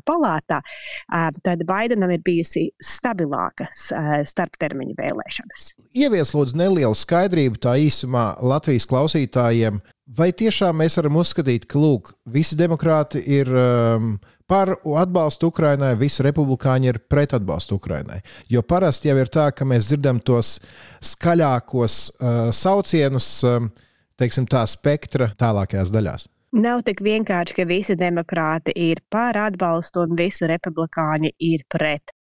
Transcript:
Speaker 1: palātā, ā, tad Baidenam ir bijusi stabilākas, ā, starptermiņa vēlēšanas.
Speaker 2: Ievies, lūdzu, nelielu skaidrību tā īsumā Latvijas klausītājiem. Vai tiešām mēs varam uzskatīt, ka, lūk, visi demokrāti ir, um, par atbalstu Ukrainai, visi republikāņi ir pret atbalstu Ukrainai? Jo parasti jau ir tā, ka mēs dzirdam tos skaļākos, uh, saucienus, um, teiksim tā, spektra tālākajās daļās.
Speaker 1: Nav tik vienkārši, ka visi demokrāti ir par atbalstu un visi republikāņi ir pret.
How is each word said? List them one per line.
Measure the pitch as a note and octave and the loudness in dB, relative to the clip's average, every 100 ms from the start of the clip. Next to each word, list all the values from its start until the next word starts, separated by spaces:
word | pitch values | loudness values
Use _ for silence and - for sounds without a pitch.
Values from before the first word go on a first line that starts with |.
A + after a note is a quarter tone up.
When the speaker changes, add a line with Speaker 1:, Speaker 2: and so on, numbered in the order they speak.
| - | -4
Speaker 1:
palātā, | E4 C4 D#3 - D3+ - - - - - | 0 0 -2 -4 -6 -6 -14 -16 -16 -6
ā, | E3+ E3 D3+ | -2 -2 -2
tad | - F3 E3 | -2 -2 -2
Baidenam | F#3+ A#3 A3+ F#3 | -2 0 0 2
ir | E3+ F3 | 0 0
bijusi | E3+ E3 E3 E3 - | 0 -2 -2 -4 -4
stabilākas, | - - B3+ G3+ D#3 C3+ F2+ - - - - | -8 -4 -4 -2 -4 -2 -4 -6 -12 -12 -8
ā, | - D3+ D3 C#3+ | -4 -2 -2 -2
starptermiņa | - F3 - D#3 C#3 C3 - | -4 -6 -4 -6 -6 -8 -8
vēlēšanas. | C#3+ - - - - - - - _ B3 | -6 -6 -8 -12 -12 -14 -14 -14 _ 0
Speaker 2:
Ievies, | C#4+ G3+ C#3+ D3 | 2 2 2 0
lūdzu, | C#3 C#3 | 0 2
nelielu | F3+ F3+ B2+ G#2+ | 2 4 2 0
skaidrību | - E3+ G3 F3 C3+ G#2+ | 0 2 2 2 2 0
tā | B2 B2+ | 0 2
īsumā | D3+ - B2+ B2+ A2+ - | 2 2 -2 0 0 0
Latvijas | B2+ C#3+ D#3 B2+ - | 0 0 0 0 2
klausītājiem. | C3 D3 D#3+ C3 B2+ A#2+ A#2 A2+ G2+ - _ - A#2+ | 0 2 0 0 0 2 2 2 -2 -8 _ -10 0
Vai | E3+ | 0
tiešām | F3+ A3 G#3 F#3+ D#3+ | 2 0 2 0 2
mēs | D#3+ - | 0 0
varam | D3+ D3+ | 2 2
uzskatīt, | E3+ - C3+ A#2+ - | 0 0 0 0 -2
ka, | C#3+ | 2
lūk, | D3+ B2+ - - - | 2 2 -2 -18 -4
visi | B2 D#3+ D3+ | -2 0 0
demokrāti | F3 E3 E3 D#3 D3 D3 - | 0 0 2 2 0 -4 0
ir, | C#3 C3 | 2 2
um, | B2+ B2 A#2+ A#2 A2+ A2+ G#2 - _ - | 2 4 4 2 2 0 -4 -8 _ -2
par | F#3+ F#3+ F#3 | 0 2 -2
atbalstu | D#3 D3+ F#3 F3+ D#3 - E3 | -2 0 2 2 0 0 -2
Ukrainai, | - D3+ C#3 C3+ A#2 | 2 2 2 2 2
visi | C#3 - C#3 | 0 0 0
republikāņi | C#3+ C#3+ C3 C#3 C3 C3 | 2 0 0 2 2 2
ir | A2+ - | 0 0
pret | C#3+ C#3+ B2+ | 0 2 0
atbalstu | F#2+ E2 - G2 | -2 -4 -4 -4
Ukrainai? | - D#2+ B1+ F2 - - - | -4 -6 -6 -12 -14 -20 -2
Jo | A#2+ - | 0 2
parasti | F3 F#3 C3 D3+ | 2 2 2 2
jau | C3+ | 2
ir | B2+ | 2
tā, | D#3 D3 | 2 0
ka | - C3+ | 0 0
mēs | A#2+ G#2 | 2 2
dzirdam | D3 C#3 A#2+ - | 0 2 0 2
tos | A#2+ A2 - - - - - - | 2 0 -4 -10 -20 -20 -8 -6
skaļākos, | - F3 E3+ D3+ B2 - B2+ A#2 - - - | -2 0 2 2 0 -2 0 0 0 -4 -4
uh, | B2 A#2+ A#2 | 0 0 0
saucienus, | A2 F#3 G3+ F#3+ E3 C#3 C3+ - - B2 | 0 2 2 2 2 2 0 -2 0 2
um, | B2 A2+ - _ _ _ _ | 2 -2 -8 _ _ _ _
teiksim | B2 - B2 | -2 0 0
tā, | C3 A2 | 0 0
spektra | - C#3+ D3 - - A#2+ G#2 | -2 0 -2 -2 -2 -2 0
tālākajās | A#2 G#2 G2 G2 F2+ | 0 0 0 -2 0
daļās. | A2 G2 - - _ _ A#3 | 0 -2 -6 -14 _ _ 0
Speaker 1:
Nav | A3+ A#3+ A#3 | 0 0 -2
tik | F#3+ G3 | -2 -2
vienkārši, | A3 A3 F3+ F3 - | -2 0 -2 -2 -2
ka | F3 | -2
visi | F3+ G#3 | -2 -2
demokrāti | F3+ F3+ E3+ E3+ E3+ D#3 D#3+ D#3+ | -2 0 -2 -2 -2 -2 -2 -4
ir | F3+ E3+ D#3+ - | -2 0 -2 -2
par | G#3 A#3+ G#3+ | -2 -2 -2
atbalstu | G#3+ F#3 F#3 E3 E3+ F3 E3+ | -4 -2 -2 -2 -2 -4 -2
un | E3+ | 0
visi | F3 - E3 | -2 -2 -2
republikāņi | E3 - D#3+ E3 - D#3 D#3 D#3 - | -2 -4 -6 -4 -4 -2 0 -2 -2
ir | E3 E3 - | -2 -2 -2
pret. | E3 D#3 D3 - - | -4 -2 -4 -10 -20